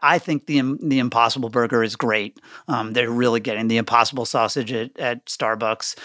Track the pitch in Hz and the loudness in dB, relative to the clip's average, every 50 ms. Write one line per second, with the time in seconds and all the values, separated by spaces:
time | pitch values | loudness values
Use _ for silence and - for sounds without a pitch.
0 | - 143 170 165 - 180 151 139 - - 147 139 127 131 143 - - 143 135 131 | 2 2 2 2 2 -2 -4 -4 -2 0 0 0 0 0 -2 -4 -2 0 0 2
1 | 123 123 - 117 117 113 - 135 120 113 110 123 117 113 123 117 113 107 110 - | 0 2 2 4 2 2 2 -2 -4 -2 0 0 2 2 2 2 2 0 0 -2
2 | 127 117 107 107 101 113 - _ - - - - - - 131 117 110 110 110 120 | 0 0 2 0 0 -4 -8 _ -20 -20 -20 -14 -8 -4 -4 -4 -2 -2 0 0
3 | 120 113 120 120 123 120 117 117 107 127 107 107 113 113 113 110 104 - 120 117 | 0 0 2 2 2 2 2 0 0 -2 -4 -2 0 0 2 0 2 2 4 4
4 | 113 - 131 127 113 - - 123 113 104 - 143 117 110 127 110 113 135 - - | 4 2 0 -6 -6 -2 0 0 0 0 0 -2 -4 -2 -4 -4 -6 -6 -8 -6
5 | 143 123 120 120 - - - - 131 110 110 107 113 110 110 - - - - - | -4 -4 -4 -6 -8 -10 -8 -4 -2 -2 -2 0 -2 -2 -4 -4 -6 -10 -10 -10